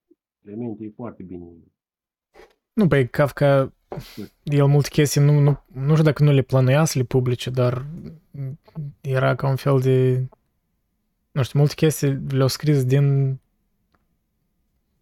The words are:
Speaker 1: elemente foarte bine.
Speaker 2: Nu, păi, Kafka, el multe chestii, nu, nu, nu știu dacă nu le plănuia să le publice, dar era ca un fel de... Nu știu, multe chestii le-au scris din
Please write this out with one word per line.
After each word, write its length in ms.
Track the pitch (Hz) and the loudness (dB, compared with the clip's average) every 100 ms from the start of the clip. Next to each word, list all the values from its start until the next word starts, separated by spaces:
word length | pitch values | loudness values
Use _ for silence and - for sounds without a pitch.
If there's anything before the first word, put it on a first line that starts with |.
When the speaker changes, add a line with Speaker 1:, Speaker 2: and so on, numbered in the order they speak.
| _ _ _ _ 101 | _ _ _ _ -16
Speaker 1:
elemente 460 | 107 120 107 107 107 | -12 -10 -10 -14 -14
foarte 280 | 117 - | -16 -16
bine. 220 | 90 90 87 85 _ _ _ _ _ _ _ _ - _ _ | -16 -16 -18 -20 _ _ _ _ _ _ _ _ -20 _ _
Speaker 2:
Nu, 140 | - 185 | 0 2
păi, 220 | 139 123 | 2 0
Kafka, 640 | - 143 - 143 139 131 _ - - - - 101 _ | -2 -2 0 2 2 0 _ -16 -16 -16 -16 -18 _
el 220 | - 143 143 | -4 2 4
multe 220 | 147 139 | 4 2
chestii, 320 | - 147 147 | 0 2 2
nu, 180 | 143 147 | 4 4
nu, 240 | 143 143 _ | 2 0 _
nu 180 | 123 139 | -6 0
știu 120 | 156 | 2
dacă 200 | 156 - | 2 4
nu 80 | 147 | 4
le 100 | 139 | 2
plănuia 440 | 123 127 127 139 160 | 2 2 2 2 2
să 120 | 131 | 0
le 60 | |
publice, 460 | 127 131 127 120 - | 0 0 0 -4 -4
dar 360 | 127 123 127 143 165 - 160 _ 139 135 135 _ - 143 - | -2 -2 -2 -8 -14 -16 -20 _ -12 -12 -14 _ -14 -14 -10
era 340 | 139 131 135 131 | -4 0 0 0
ca 120 | 139 | -2
un 80 | 131 | -2
fel 240 | 143 135 | 0 2
de... 480 | 131 131 127 127 131 _ _ _ _ _ _ _ _ _ _ | 2 2 2 0 -4 _ _ _ _ _ _ _ _ _ _
Nu 120 | 151 | -4
știu, 160 | 120 143 | -2 2
multe 140 | 147 | 0
chestii 460 | - 160 143 143 135 143 | 2 0 0 -2 -4 -4
le-au 180 | 135 131 | 0 0
scris 360 | - 147 147 127 | 0 0 0 2
din 540 | 139 143 139 135 131 _ _ _ _ _ _ _ _ _ _ _ _ _ _ _ _ | 2 2 2 0 -4 _ _ _ _ _ _ _ _ _ _ _ _ _ _ _ _